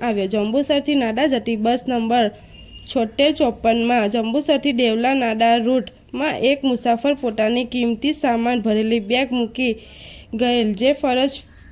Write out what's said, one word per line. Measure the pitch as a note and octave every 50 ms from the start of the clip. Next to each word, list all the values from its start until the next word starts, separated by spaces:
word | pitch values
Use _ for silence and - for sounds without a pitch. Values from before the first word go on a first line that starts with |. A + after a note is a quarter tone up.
આવ્યો. | A#3 A#3+ G#3+ G3+ F#3+ F#3+
જંબુસરથી | G#3+ G#3 G3+ G#3+ A3 C#4 C#4+ - D4 C#4+ C#4 D4 D4
નાડા | C#4 A#3+ A3+ A3 A#3 D4 D4+
જતી | C4 A3+ G#3+ A#3 A#3
બસ | G#3+ G#3+ A#3 B3 B3 B3 B3+
નંબર | B3 A#3+ A3+ A3+ A#3+ B3 A3+ G3+ - - - - - - - - - - - -
છોતેર | - - A3+ A3 - - C#4 D4+ D4+
ચોપનમાં | - D4+ A#3+ A3 - - A3+ A3+ A#3 A#3 A#3+ B3 A#3+ G#3+ G3+
જંબુસરથી | G#3+ A#3 A3 A3+ A3+ D4 C#4+ - D4 C4+ - C#4+
દેવલા | B3+ A#3+ B3 A3+ A3 A3+ A#3+ C4 C#4
નાડા | C4+ B3 A3+ A3 A3 A#3 A#3 A#3 A#3+
રૂટમાં | A3 A#3+ C4 B3+ - - - - - - - B3 C#4+ D#4 - -
એક | A3 C4 C#4+ C#4 C#4
મુસાફર | C4+ B3 A#3 - A#3+ A#3 A#3 - C#4 C#4+
પોતાની | C#4 C4+ A#3 G#3+ A3 G#3+ G#3+ A#3 B3 B3+
કિંમતી | A#3+ - B3 A#3+ A#3 A3+ G#3+ - C#4+ D4
સામાન | - - C4 A#3 A3+ A3+ A#3+ B3 A#3+
ભરેલી | G3 A3+ G#3+ G#3+ A3 A3 A#3 A#3
બેગ | G3+ G3 A#3+ B3+ C4+ C4
મૂકી | B3+ B3 A#3 A3 - - C4 A#3+ A3 A3 - - - - - - - - - - -
ગયેલ, | G#3+ B3 B3 B3 A#3+ A3+ G#3+ G3+
જે | F#3 B3 C4+ D4
ફરજ | C#4+ - C4+ B3 B3+ C4 C#4 - - - - - - - -